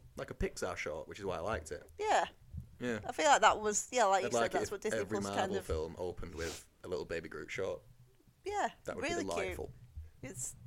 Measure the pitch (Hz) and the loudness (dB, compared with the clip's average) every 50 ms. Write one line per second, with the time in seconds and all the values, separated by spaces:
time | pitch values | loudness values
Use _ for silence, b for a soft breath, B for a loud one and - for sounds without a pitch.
0 | - - - - 139 - - - 190 - - - 117 95 87 - - - 76 80 | -12 -14 -10 -10 -10 -8 -4 -4 -4 -4 -2 -4 -4 -4 -2 -4 -4 -4 -4 -6
1 | 69 - 87 - 101 95 87 80 82 101 110 95 80 - 76 - - - - - | -6 -10 -10 -6 -4 -2 -2 -2 0 -2 -2 -2 -2 -6 -10 -10 -10 -14 -8 -2
2 | 415 427 392 320 170 - - - - - - - - - - - - 247 233 107 | 2 4 4 4 4 2 -2 -10 -18 -14 -12 -12 -12 -12 -12 -6 -4 -2 -2 -2
3 | - - 240 - 311 302 269 196 208 202 156 208 214 214 214 - - - 254 254 | -4 -4 -2 2 6 8 8 10 10 8 8 8 4 0 0 0 -2 0 4 4
4 | 220 196 196 190 175 120 220 117 117 110 - - 107 - 208 - - 110 107 113 | 6 6 6 4 4 2 4 4 4 4 2 0 0 -2 -2 -4 -2 -2 -2 -2
5 | 101 92 107 101 101 98 101 101 - - 95 98 - - 90 78 80 82 82 - | 0 0 -2 -2 -2 0 0 0 0 0 0 -2 -2 -2 -2 -2 -2 -4 -4 -6
6 | 90 90 85 - 85 82 82 82 82 82 - - - - _ _ - 82 87 76 | -6 -6 -4 -6 -8 -8 -6 -6 -6 -6 -6 -8 -12 -16 _ _ -8 -6 -6 -4
7 | - 82 85 82 82 78 - 76 78 - - - 95 95 92 - - - - - | -4 -4 -4 -4 -4 -6 -8 -10 -8 -8 -4 -4 -2 -2 -4 -6 -8 -14 -20 -20
8 | - - - - _ - _ _ - 392 415 403 320 220 - - - - - - | -20 -20 -20 -20 _ -20 _ _ -8 -4 0 0 0 0 -2 -6 -8 -6 -4 -2
9 | 240 294 349 349 330 - 170 - 196 185 180 - - - - - - - - - | -2 -2 -2 -2 -2 -2 -2 -2 -2 -2 -4 -4 -6 -8 -10 -14 -18 -14 -12 -12
10 | - - - - - 175 190 - - - - - - | -12 -12 -14 -14 -12 -12 -8 -8 -8 -8 -8 -10 -14